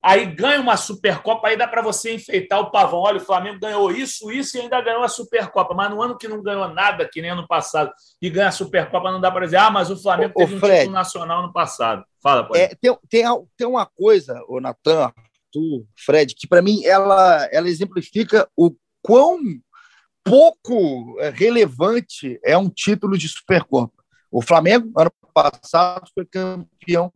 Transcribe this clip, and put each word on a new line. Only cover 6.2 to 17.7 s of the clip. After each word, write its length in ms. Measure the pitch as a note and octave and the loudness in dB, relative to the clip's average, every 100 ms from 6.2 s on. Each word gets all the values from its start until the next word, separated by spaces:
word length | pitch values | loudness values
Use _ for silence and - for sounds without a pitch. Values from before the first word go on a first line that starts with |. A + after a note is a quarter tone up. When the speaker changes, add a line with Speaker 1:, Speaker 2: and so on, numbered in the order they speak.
| A3+ | -12
Speaker 1:
não 140 | G#3+ | -10
ganhou 260 | G3+ G3+ F#3 | -8 -6 -6
nada, 380 | D#3+ G3+ F#3 G#3+ | -2 -2 0 -6
que 140 | E3 | -6
nem 80 | E3+ | -8
ano 180 | F3+ E3 | -10 -4
passado, 440 | E3 - D#3 C#3+ - _ _ | -4 -2 -4 -4 -6 _ _
e 80 | F3 | -6
ganha 200 | E3 G3 | 0 -2
a 40 | |
Supercopa, 600 | - F#3+ F#3+ D#3 F3+ F#3 | -2 -4 -4 -2 -4 -4
não 100 | F#3 | -2
dá 80 | F#3 | -2
pra 160 | F#3 F3+ | -2 0
dizer, 120 | F3+ | 4
"Ah, 120 | G#3+ | 4
mas 220 | G3+ F3 | 2 -2
o 40 | F#3+ | -4
Flamengo 380 | G3+ F3 D3+ - | -2 0 0 2
Speaker 2:
Ô, 60 | |
ô, 20 | |
Speaker 1:
teve 120 | E3+ G3 | 0 2
um 40 | |
Speaker 2:
Fred. 200 | G3+ F3+ | 4 4
Speaker 1:
título 160 | F#3 F#3+ | 4 -2
nacional 480 | F3+ F#3 E3 E3+ | -6 -8 -6 -6
no 100 | F3+ | -6
passado." 500 | F3 D#3+ - A#2 G#2 - _ | -4 -4 -2 -4 -4 -10 _
Fala, 240 | C#3+ C3+ | 0 2
Paulinho. 220 | A2+ - F#3 | 2 2 0
Speaker 2:
É, 100 | - | 2
tem, 160 | A#3+ A#3+ _ | 0 0 _
tem, 160 | A3+ | 0
al-, 240 | A#3 A#3+ F3+ _ | 0 -2 -6 _
tem 120 | A#3+ | -4
uma 180 | B3 G3 | -4 -4
coisa, 580 | _ G3 G#3 C3 A#2+ - | _ 4 4 2 -14 -10
ô 120 | B2+ | -8
Natan, 440 | B2+ A#2+ - D#3+ | -8 -6 0 0
Arthur, 800 | C3 _ _ _ _ D3 D#3+ C3+ G#2+ _ | 0 _ _ _ _ -8 -6 -6 -10 _
Fred, 380 | - D3+ C#3+ | 2 2 2
que 140 | - - | -4 0
pra 160 | F3 | 0
mim 200 | F#3 G#3 | 2 0
ela, 640 | E3+ F#3+ G3 F#3+ F#3 D#3+ C#3+ | 2 2 4 4 6 4 2
ela 180 | D3+ | -2
exemplifica 800 | F3 | -2